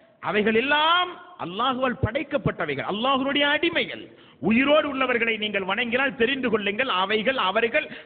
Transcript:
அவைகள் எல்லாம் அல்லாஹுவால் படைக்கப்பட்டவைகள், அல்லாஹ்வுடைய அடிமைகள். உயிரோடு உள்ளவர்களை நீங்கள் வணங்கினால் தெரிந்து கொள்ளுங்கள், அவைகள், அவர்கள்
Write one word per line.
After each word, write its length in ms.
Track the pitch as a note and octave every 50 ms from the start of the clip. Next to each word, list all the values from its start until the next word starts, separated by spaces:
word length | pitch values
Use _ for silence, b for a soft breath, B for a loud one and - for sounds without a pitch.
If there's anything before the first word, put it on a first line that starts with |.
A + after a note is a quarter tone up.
| B B B B
அவைகள் 340 | - D#3 F3+ G#3 G3+ A3+ A3
எல்லாம் 560 | A3+ B3 C#4+ D4 D4+ D4+ D#4+ E4+ F4+ F4+ F4+ - - - - - -
அல்லாஹுவால் 580 | - E3 F3+ G#3 B3 C4+ B3 B3 C4 B3+ A#3+ - -
படைக்கப்பட்டவைகள், 840 | G#3+ A3+ D4 D#4+ - D4 C4 F3 G#3+ G3 - F3 D3 C#3 C3+ A#2 B2
அல்லாஹ்வுடைய 520 | F3+ G#3+ A#3 C4+ C#4 B3+ C4+ C#4 C4+ C#4+ C#4+
அடிமைகள். 720 | C#4+ D4 D4 F4 E4+ E4 D4+ A3 D3+ A#2+ A2 - - - B B B B B
உயிரோடு 480 | D3+ F#3 A3+ A#3+ C4+ C#4+ D4 D#4 D4+ C#4+
உள்ளவர்களை 480 | C4 C4 C4 B3+ B3 A3+ A3+ A3+ A3
நீங்கள் 260 | G#3+ G#3+ G#3+ G3 G3 F#3+
வணங்கினால் 520 | F#3 G3 A#3 B3 A#3 A3+ B3+ C#4 C4+ F3+
தெரிந்து 360 | - A3+ A#3 C#4 C4+ B3 A#3
கொள்ளுங்கள், 380 | G3+ G#3+ G3 G3+ G3+ G#3+ B3+ B3+
அவைகள், 480 | F#3+ F3+ F#3+ F#3+ G#3+ A3 G3 A#3+ C4+
அவர்கள் 540 | B3+ G3+ F#3+ F#3+ A3+ A#3 A#3 A#3 D4+ D4 - B B B